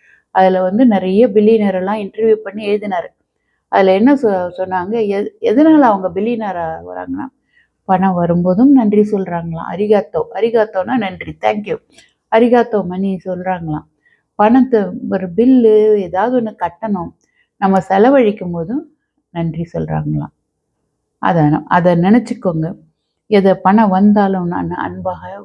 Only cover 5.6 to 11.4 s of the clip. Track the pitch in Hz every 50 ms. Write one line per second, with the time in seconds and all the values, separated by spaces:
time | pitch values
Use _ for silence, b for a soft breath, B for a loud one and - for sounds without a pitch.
5.6 | 311 320 311 294 269 226 202 190 190 180 170 190 214 240 240 226 220 196 180 170
6.6 | 165 160 160 180 180 180 180 - - - 180 - - 269 _ _ _ _ _ _
7.6 | _ _ _ _ _ - 190 180 190 190 180 175 175 170 170 175 175 185 185 208
8.6 | 262 285 277 262 220 208 208 214 214 208 208 190 185 175 175 170 170 165 165 165
9.6 | - - 180 185 214 208 214 196 196 - - 160 156 - - 196 220 233 226 226
10.6 | 214 220 - 190 185 220 262 240 202 190 180 - - 160 156 _